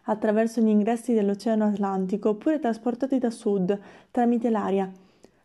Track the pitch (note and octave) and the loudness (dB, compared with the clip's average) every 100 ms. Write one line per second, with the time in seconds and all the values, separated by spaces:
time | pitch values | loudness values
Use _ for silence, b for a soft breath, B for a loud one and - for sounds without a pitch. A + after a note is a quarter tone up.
0 | - G#3+ G#3+ G#3 A3+ A#3 A3 G#3 G#3 A#3 | -4 -2 0 2 0 2 4 4 2 -2
1 | A#3+ A3+ G3+ G3+ A#3 G#3+ G#3+ G3 G3 F#3+ | 0 0 2 0 0 0 0 0 -2 -2
2 | F#3 G#3 A3 G#3+ D#4 D4+ C4 A3+ B3 - | -2 -2 0 0 0 0 -2 -2 -4 -4
3 | C4+ C4 A#3+ A#3 G#3+ G3+ F3+ G3+ B B | -2 0 -2 -2 -2 0 0 -2 B B
4 | B B3+ A#3 A#3+ A#3 A3 G3 G3 F#3+ F#3+ | B 0 2 2 0 0 0 0 -2 -8
5 | B B B B | B B B B